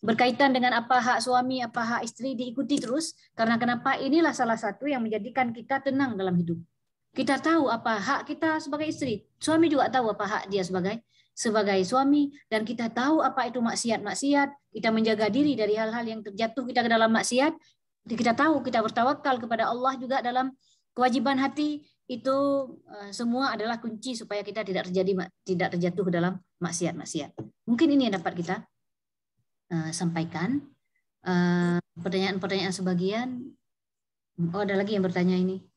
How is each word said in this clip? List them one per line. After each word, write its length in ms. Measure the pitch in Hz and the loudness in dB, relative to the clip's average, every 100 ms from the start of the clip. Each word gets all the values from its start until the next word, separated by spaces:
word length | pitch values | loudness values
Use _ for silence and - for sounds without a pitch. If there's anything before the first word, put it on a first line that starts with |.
berkaitan 480 | 214 226 247 247 277 | 0 4 4 6 4
dengan 240 | 254 247 233 | 6 4 2
apa 240 | 226 254 | 2 2
hak 180 | 240 233 | 4 0
suami, 400 | 233 247 254 262 | 2 2 2 -2
apa 160 | 240 240 | -4 -4
hak 200 | 226 240 | -2 -2
istri, 320 | 233 - 254 247 | -4 -6 -6 -6
diikuti 400 | 247 233 233 285 | -6 -4 -2 0
terus. 400 | 214 269 320 - _ | 0 -4 -4 -10 _
Karena 220 | - 226 233 | -2 0 2
kenapa? 400 | 240 240 269 269 | 2 0 0 -2
Inilah 400 | 269 302 320 240 | 2 4 4 2
salah 240 | 240 226 | 0 0
satu 240 | 214 202 | -2 -4
yang 160 | 277 269 | -4 -2
menjadikan 540 | 226 214 208 247 247 | -2 -2 -4 -2 -2
kita 260 | 233 - 269 | -2 -4 -2
tenang 380 | 269 269 277 208 | 0 0 0 0
dalam 180 | 190 175 | 0 0
hidup. 240 | 170 170 170 _ _ _ _ | 0 -4 -8 _ _ _ _
Kita 260 | - 277 269 | -6 0 0
tahu 320 | 311 330 262 | 2 2 2
apa 240 | 226 233 220 | 0 0 -2
hak 240 | 196 277 240 | 0 -2 -4
kita 320 | 302 320 311 | -4 0 -2
sebagai 240 | 311 294 | -2 -4
istri. 400 | 311 311 277 208 _ _ | -4 -4 -4 -4 _ _
Suami 320 | - 320 330 | 0 4 6
juga 160 | 285 233 | 4 2
tahu 240 | 254 233 | 2 0
apa 140 | 208 208 | -2 -2
hak 160 | 214 - | -4 -2
dia 80 | 196 | -2
sebagai, 400 | 180 185 180 226 _ _ _ | 0 0 -2 -4 _ _ _
sebagai 480 | - 240 220 202 190 180 | -6 0 2 2 2 2
suami. 500 | 254 269 294 285 - _ | 2 4 4 2 -2 _
Dan 160 | 220 226 | -4 -2
kita 240 | 240 233 | -4 -4
tahu 320 | 240 262 320 | -2 2 2
apa 240 | 247 - 240 | 2 0 -2
itu 160 | 240 | 0
maksiat-maksiat. 1080 | 233 - 240 214 208 185 277 285 277 - _ 220 | -2 -2 -2 -2 -2 -4 2 2 2 -2 _ -6
Kita 160 | 226 | 0
menjaga 400 | 220 220 220 214 | 2 2 2 2
diri 240 | 220 294 247 | 2 2 2
dari 160 | 208 214 | 2 2
hal-hal 260 | 220 226 | 0 -4
yang 160 | 233 220 | -6 -8
terjatuh 480 | 214 196 226 226 240 | -12 -4 -4 -4 -2
kita 160 | 254 | 0
ke 60 | 240 | 4
dalam 160 | 226 226 | 4 4
maksiat. 420 | 226 - 247 285 320 _ _ _ _ | 4 2 2 2 0 _ _ _ _
Kita 320 | - 226 233 233 | -10 0 0 4
tahu 240 | 294 302 | 4 4
kita 240 | 254 233 | 2 0
bertawakal 560 | 220 214 240 285 285 254 | 0 2 0 0 0 -2
kepada 320 | 226 233 220 | 0 -2 0
Allah 240 | 240 254 262 | 0 -2 -2
juga 240 | 247 269 | -2 -2
dalam 320 | 233 247 262 262 _ _ _ | 0 -2 -2 -6 _ _ _
kewajiban 480 | - 247 254 254 269 | 0 2 2 0 2
hati. 480 | 269 269 302 294 - _ | 0 0 -4 -4 -12 _
Itu, 320 | _ 247 269 269 277 277 262 - | _ -6 -2 0 2 0 -2 -12
eh, 300 | _ - 202 196 | _ -18 -14 -6
semua 400 | 233 240 269 226 | -2 0 -2 -2
adalah 240 | 214 233 | -4 -4
kunci 320 | 233 220 262 | -6 -10 -8
supaya 320 | 233 220 240 | -10 -6 -8
kita 160 | 202 202 | -6 -8
tidak 320 | 202 180 180 | -4 -4 -2
terjadi 220 | 180 190 190 | 0 0 0
ma-, 140 | - _ | -4 _
tidak 320 | - 180 180 | -6 -2 0
terjatuh 320 | 175 175 180 | 0 -2 0
ke 80 | 185 | 0
dalam 240 | 175 170 185 _ _ | 0 0 -2 _ _
maksiat-maksiat. 720 | 175 170 175 - - - 147 - - _ | -6 -4 -4 -4 -8 -8 -8 -12 -16 _
Mungkin 300 | - 233 320 | -2 2 4
ini 160 | 285 247 | 4 4
yang 100 | 190 | 0
dapat 220 | 175 175 | -4 -6
kita, 140 | 170 202 - _ _ _ _ _ _ _ _ _ _ | -4 -4 -6 _ _ _ _ _ _ _ _ _ _
eh, 180 | 170 160 | -4 -4
sampaikan. 680 | 160 175 165 160 156 175 277 - _ _ _ _ _ | -2 -2 -2 -4 -4 -2 -2 -4 _ _ _ _ _
Eh, 540 | - 180 175 175 175 175 - - | -2 2 4 2 2 0 -4 -10
pertanyaan-pertanyaan 800 | 175 185 185 190 185 196 185 | -4 -2 -2 -2 -2 -2 -2
sebagian. 800 | 185 185 180 185 214 254 247 - - _ _ _ _ _ _ _ - 170 | -2 -2 0 0 -2 -4 -8 -12 -18 _ _ _ _ _ _ _ -4 -4
Oh, 140 | 185 202 | -2 0
ada 80 | |
lagi 240 | 196 202 214 | 0 0 0
yang 80 | 185 | 0
bertanya 320 | 180 180 185 | 2 2 2
ini. 240 | 185 190 - | 0 -2 -10